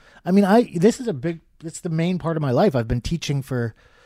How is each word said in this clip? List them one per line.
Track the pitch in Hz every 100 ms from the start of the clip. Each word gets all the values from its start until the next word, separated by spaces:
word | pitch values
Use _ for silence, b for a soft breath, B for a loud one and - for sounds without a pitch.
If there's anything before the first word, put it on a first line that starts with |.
| b b
I | 160
mean, | 196 196
I, | 226 240
this | 170 202 233
is | 233
a |
big, | 139 160 165 _ _
it's | 160 -
the | 175
main | 160 170 180
part | 165 160
of |
my | 143
life. | 123 202
I've | 127 113
been | 123
teaching | - 165 - 139
for | 131 127 117 - b b